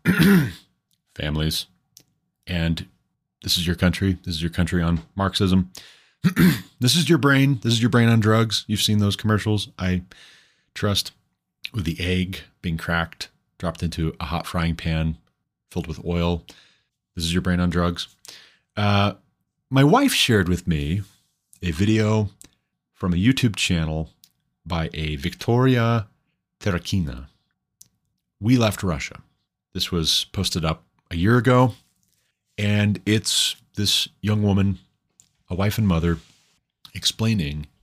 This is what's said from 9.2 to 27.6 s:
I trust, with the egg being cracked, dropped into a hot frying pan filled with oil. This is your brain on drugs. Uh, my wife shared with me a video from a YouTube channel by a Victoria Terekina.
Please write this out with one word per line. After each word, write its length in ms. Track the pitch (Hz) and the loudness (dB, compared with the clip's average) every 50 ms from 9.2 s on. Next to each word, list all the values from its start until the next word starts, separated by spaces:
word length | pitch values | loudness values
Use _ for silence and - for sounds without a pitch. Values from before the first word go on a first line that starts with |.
| - 107 107 101 - 110 107 104 - - - - | 0 0 0 0 0 0 -2 -2 -2 -6 -8 -6
I 240 | 92 92 92 90 90 - - - - - - _ _ _ _ _ _ _ - | -2 -2 0 -2 -2 -6 -14 -20 -20 -20 -20 _ _ _ _ _ _ _ -10
trust, 380 | - - 104 101 - - - - _ _ _ _ _ _ _ _ _ - - - | -6 -4 -2 -2 -2 -4 -6 -10 _ _ _ _ _ _ _ _ _ -16 -10 -8
with 120 | 110 80 | -6 -4
the 160 | 82 80 - | -4 -4 -4
egg 400 | 90 90 90 92 92 92 95 - - - _ _ | -2 -2 0 0 -2 -2 -6 -10 -14 -18 _ _
being 160 | - 90 82 | -8 -6 -6
cracked, 520 | 80 - - 85 85 82 80 - - - - _ _ _ _ _ | -6 -4 -4 -2 -2 -2 -4 -6 -12 -16 -16 _ _ _ _ _
dropped 280 | - - 85 - - 90 | -10 -8 -8 -6 -4 -6
into 320 | 82 80 - 80 80 - - | -6 -4 -4 -4 -4 -4 -6
a 60 | - | -8
hot 240 | - - 85 - - | -8 -6 -8 -8 -6
frying 260 | - 87 82 85 80 | -6 -4 -2 -2 -4
pan 420 | - - 85 80 80 80 80 78 - _ _ _ _ _ _ _ _ _ _ | -4 -4 -4 -2 -2 -2 -2 -4 -6 _ _ _ _ _ _ _ _ _ _
filled 160 | - 90 80 | -8 -8 -8
with 180 | 78 80 - - | -8 -10 -10 -8
oil. 400 | 85 85 87 85 87 87 82 - - - - _ _ _ _ _ _ _ _ _ _ _ | -4 -2 -2 0 0 -2 -4 -6 -12 -20 -20 _ _ _ _ _ _ _ _ _ _ _
This 100 | 87 82 | -6 -4
is 80 | 82 85 | -2 -2
your 80 | 90 | -2
brain 200 | 90 90 90 87 | 0 0 0 0
on 100 | 90 90 | 0 0
drugs. 380 | 80 87 87 87 87 - - - _ _ - - - - - - _ _ _ _ _ | 0 0 0 0 -2 -4 -8 -12 _ _ -20 -20 -20 -20 -20 -20 _ _ _ _ _
Uh, 360 | - 104 104 101 101 101 101 - - _ _ _ _ _ _ _ _ _ - | -4 0 0 2 2 2 0 -2 -6 _ _ _ _ _ _ _ _ _ -2
my 140 | 127 135 139 | 2 4 4
wife 280 | 147 196 262 285 254 - | 6 6 4 4 2 2
shared 360 | - - - 117 101 92 87 | 0 2 2 4 4 4 2
with 180 | 90 85 - | 0 0 0
me 360 | 87 82 73 71 73 87 104 101 - _ _ _ _ _ _ _ _ _ _ - | -2 -2 -2 0 -2 -2 -4 -4 -8 _ _ _ _ _ _ _ _ _ _ -6
a 80 | 90 | -6
video 600 | 80 80 101 104 110 110 107 107 110 110 104 98 - - - - _ _ _ _ _ _ _ _ _ | -2 0 0 2 2 2 2 2 2 0 0 -2 -6 -12 -20 -20 _ _ _ _ _ _ _ _ _
from 200 | - - 92 85 | -6 -4 -2 0
a 40 | |
YouTube 380 | 85 95 123 131 - - 120 104 | 2 2 2 2 2 2 -2 0
channel 560 | - - - 92 82 80 78 78 78 78 - _ _ _ _ _ _ _ _ _ _ - | -2 -2 -2 0 0 -2 -2 -4 -4 -6 -8 _ _ _ _ _ _ _ _ _ _ -12
by 240 | 80 85 82 82 - - | -6 -4 -4 -4 -4 -6
a 220 | 82 80 78 78 | -6 -6 -6 -6
Victoria 960 | 69 69 - - - - - 117 123 127 131 127 120 117 117 117 113 101 - _ _ _ _ _ _ _ _ _ _ | -6 -6 -8 -8 -6 -4 0 0 2 4 4 4 2 2 2 2 0 -2 -4 _ _ _ _ _ _ _ _ _ _
Terekina. 680 | - 104 87 85 - - - 98 85 69 62 64 65 - _ _ _ _ _ _ | -4 -4 -2 -4 -4 -4 -2 -2 -2 -4 -6 -10 -14 -18 _ _ _ _ _ _